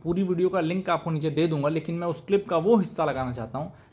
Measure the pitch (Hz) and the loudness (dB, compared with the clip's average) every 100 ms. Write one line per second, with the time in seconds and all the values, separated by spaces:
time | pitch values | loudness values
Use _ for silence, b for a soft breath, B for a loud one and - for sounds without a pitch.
0 | 165 175 185 175 185 185 160 185 185 160 | -2 0 0 2 2 2 0 -2 0 -2
1 | 170 156 156 143 165 156 143 160 160 170 | 0 -2 0 2 2 2 0 0 -2 -4
2 | 175 165 - 202 202 170 180 226 175 - | -4 -4 0 0 2 0 4 4 4 0
3 | 151 131 127 120 110 131 165 B B | -2 0 -4 -6 -6 -8 -8 B B